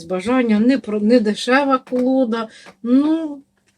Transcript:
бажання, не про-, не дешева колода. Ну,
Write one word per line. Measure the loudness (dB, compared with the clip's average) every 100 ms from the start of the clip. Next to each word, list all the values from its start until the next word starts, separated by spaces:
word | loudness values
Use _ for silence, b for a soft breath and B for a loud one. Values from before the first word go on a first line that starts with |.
| -4
бажання, | -6 -2 0 2 2
не | 2 0
про-, | -2 -2
не | 2 4
дешева | 2 -4 0 0 2 -2
колода. | -2 -4 0 0 0 -2 -6 B B B
Ну, | 0 2 2 0 -4 -12 -18 _ _